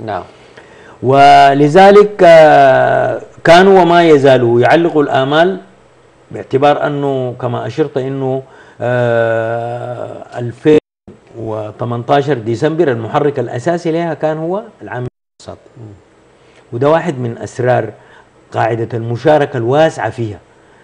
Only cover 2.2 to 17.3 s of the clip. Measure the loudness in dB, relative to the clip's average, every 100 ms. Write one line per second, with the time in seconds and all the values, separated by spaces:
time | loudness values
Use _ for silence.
2.2 | 6 8 6 6 4 4 2 0 -4 -6
3.2 | -12 -2 4 4 6 4 4 4 4 4
4.2 | 4 2 2 2 2 2 0 -2 -2 -2
5.2 | 0 0 0 -2 -14 _ _ _ _ _
6.2 | -18 -16 -6 0 0 0 -4 -4 -4 -4
7.2 | -6 -8 -8 -8 -6 -6 -6 -6 -6 -6
8.2 | -6 -6 -10 -20 -20 -8 -4 -2 -2 0
9.2 | -2 -2 -4 -6 -8 -10 -12 -12 -14 -16
10.2 | -16 -12 -12 -4 0 0 -2 _ -20 -20
11.2 | _ -14 -10 -10 -10 -10 -8 -6 -2 -2
12.2 | 0 -4 -6 -4 -4 -2 -2 -4 -4 -4
13.2 | -2 -4 -8 -6 -6 -4 -4 -6 -6 -6
14.2 | -6 -6 -6 -8 -10 _ -14 -12 -12 _
15.2 | _ _ -20 -20 _ -20 -20 -20 _ _
16.2 | _ _ _ _ _ -2 0 0 -2 -6
17.2 | -8